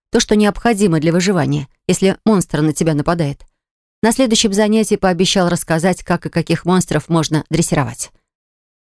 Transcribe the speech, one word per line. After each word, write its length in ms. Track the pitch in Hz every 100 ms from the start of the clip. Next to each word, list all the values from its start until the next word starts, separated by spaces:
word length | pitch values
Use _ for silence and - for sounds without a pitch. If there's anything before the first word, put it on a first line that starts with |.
| _
То, 80 | 233
что 160 | -
необходимо 640 | 208 208 - 240 202 202 160
для 140 | 160
выживания, 560 | 170 185 180 135 147 139 _ -
если 300 | 180 190 -
монстр 380 | 220 202 - 151
на 100 | 156
тебя 220 | 143 160
нападает. 500 | 147 156 175 143 143 - _ _ _ _ _
На 80 | 220
следующем 420 | 233 262 226 214
занятии 440 | 196 208 220 214 208
пообещал 520 | 185 170 190 202 175
рассказать, 540 | 170 - 160 185 180
как 240 | - 175 151
и 40 |
каких 340 | 170 - 165
монстров 440 | 170 185 - 156 -
можно 360 | 165 151 156 -
дрессировать. 640 | 165 - 156 120 123 - _ _ _ _ _ _ _